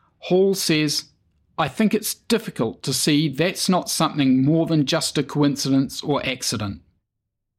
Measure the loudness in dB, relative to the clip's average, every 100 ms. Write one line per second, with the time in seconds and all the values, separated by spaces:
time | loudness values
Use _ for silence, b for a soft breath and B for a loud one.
0 | _ _ 0 2 4 2 0 2 0 -2
1 | -8 _ _ _ _ -4 -4 0 0 0
2 | -2 -8 -2 -2 -2 -4 -4 -4 -6 -2
3 | 2 2 2 0 -2 0 0 0 0 -2
4 | -2 0 2 4 4 2 2 0 2 0
5 | -2 -4 -4 0 0 0 0 0 0 -4
6 | -4 -2 -2 -6 -4 -4 -6 -8 -16 _
7 | _ _ _ _ _